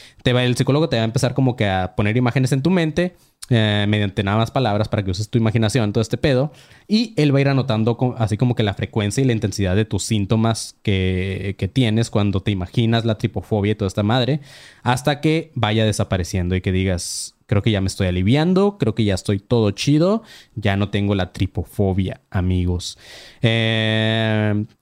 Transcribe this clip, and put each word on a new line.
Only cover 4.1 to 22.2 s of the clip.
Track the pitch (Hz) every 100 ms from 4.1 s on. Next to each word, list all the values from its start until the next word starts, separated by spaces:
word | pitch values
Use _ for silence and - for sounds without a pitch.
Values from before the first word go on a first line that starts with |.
| -
nada | 98 107
más | 113
palabras | 139 120 104 107
para | 104
que | 95
uses | 90 107
tu | 120
imaginación, | 113 117 110 131 107
todo | 101
este | 107 117
pedo. | 160 123 147 - - - -
Y | 214 240 -
él | 151
va | 139
a |
ir | 139
anotando | 135 123 107 110 117
co-, | 127 117
así | 110 107
como | 123
que | 117
la | 107
frecuencia | 95 101 - 104 101
y | 135
la |
intensidad | 110 101 - 95
de | 95 110
tus | 98
síntomas | - 110 98 110 113 110 - -
que, | - 98 92 92 95 95 98 98
que | 95
tienes | - 120 110 113
cuando | 113 104 95
te | 104
imaginas | 98 92 - 113 113 113
la | 107
tripofobia | 110 - 95 107 101
y |
toda | 107 95
esta | -
madre, | 104 123 120 147 - - - -
hasta | 120 127 - 143
que | 160 160 160
vaya | - 110 110 110
desapareciendo | 101 101 95 87 98 87 92
y |
que | 98
digas, | 92 95 87 - - - - -
"Creo | 104
que | 117
ya | 104
me | 95
estoy | - 92
aliviando, | 87 95 135 165 185 202 202
creo | 110
que | 107
ya | 107
estoy | 92 - 101
todo | - 120 107
chido, | 101 - 151 175 220 - - -
ya | - 104 98
no | 101
tengo | 101 101
la | 101 90
tripofobia, | - 95 - 87 - 98 92 95 -